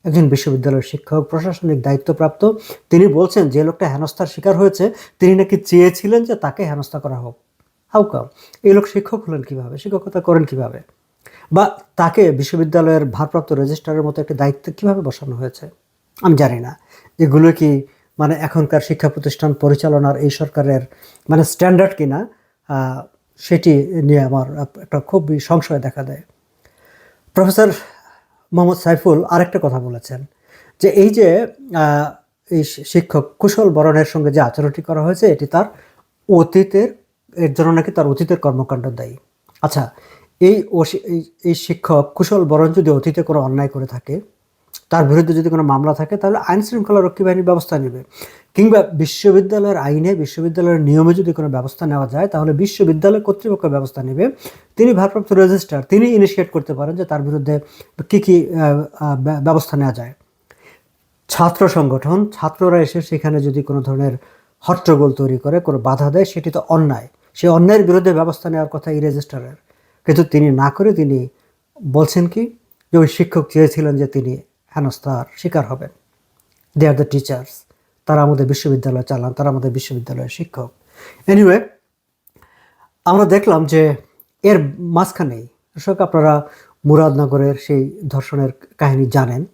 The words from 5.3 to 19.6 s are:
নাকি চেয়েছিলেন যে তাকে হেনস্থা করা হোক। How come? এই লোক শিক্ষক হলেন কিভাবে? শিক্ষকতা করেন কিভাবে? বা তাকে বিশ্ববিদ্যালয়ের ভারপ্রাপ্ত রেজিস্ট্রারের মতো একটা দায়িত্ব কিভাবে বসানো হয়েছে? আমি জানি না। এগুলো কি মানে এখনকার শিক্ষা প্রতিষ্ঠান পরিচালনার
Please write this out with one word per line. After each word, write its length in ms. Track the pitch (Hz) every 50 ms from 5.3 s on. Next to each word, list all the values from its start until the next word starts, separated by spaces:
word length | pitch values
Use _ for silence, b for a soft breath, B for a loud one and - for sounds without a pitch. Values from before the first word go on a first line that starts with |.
| 190
নাকি 220 | 190 185 - 202
চেয়েছিলেন 680 | 190 - - 175 175 175 180 175 - - 202 220 233 233
যে 100 | 233 226
তাকে 300 | 208 - 143 - - 196
হেনস্থা 360 | 156 147 147 139 - - 147
করা 180 | - 143 131 123
হোক। 200 | 120 120 120 _ _ _ _ _ _ _ _ _ _ _ -
How 120 | 214 202
come? 200 | 208 - 123 117 127 b b b b b b
এই 100 | - 202
লোক 160 | 196 202 202 -
শিক্ষক 360 | - 202 202 - - 214 220 160
হলেন 140 | 160 143
কিভাবে? 360 | 127 - 139 131 123 120 139 139
শিক্ষকতা 420 | - 208 196 180 - 196 - 180
করেন 240 | - 185 170 165 156
কিভাবে? 360 | 135 135 131 123 113 123 - - _ _ _ _ _ _ _ b b b b b b
বা 260 | 151 185 208 - - - _ _ _
তাকে 340 | - 170 170 170 226 202 165
বিশ্ববিদ্যালয়ের 760 | 139 131 139 - - 165 165 156 156 170 160 160 160 156 147
ভারপ্রাপ্ত 480 | 131 113 - 151 151 - 170 156 -
রেজিস্ট্রারের 500 | 156 135 139 139 151 151 _ 160 156 156
মতো 180 | 147 151 147 -
একটা 140 | 147 - 156
দায়িত্ব 380 | 131 139 143 139 - _ -
কিভাবে 280 | 156 - 208 208 196 196
বসানো 360 | 170 135 120 - 143 135 123
হয়েছে? 340 | 117 131 123 - - 151 156 _ _ _ _ _ _ _ _ _ -
আমি 140 | - 180 156
জানি 240 | 135 147 131 123 117
না। 180 | 120 127 - _ b b b b b b b -
এগুলো 340 | 165 143 135 151 160 165
কি 300 | 156 - 156 151 143 139 139 b b b b b b -
মানে 160 | 151 147 160
এখনকার 460 | 147 156 147 - 165 151 143 - 151
শিক্ষা 280 | - - 156 - - 147
প্রতিষ্ঠান 440 | - 151 143 139 - - - 151
পরিচালনার 640 | 139 143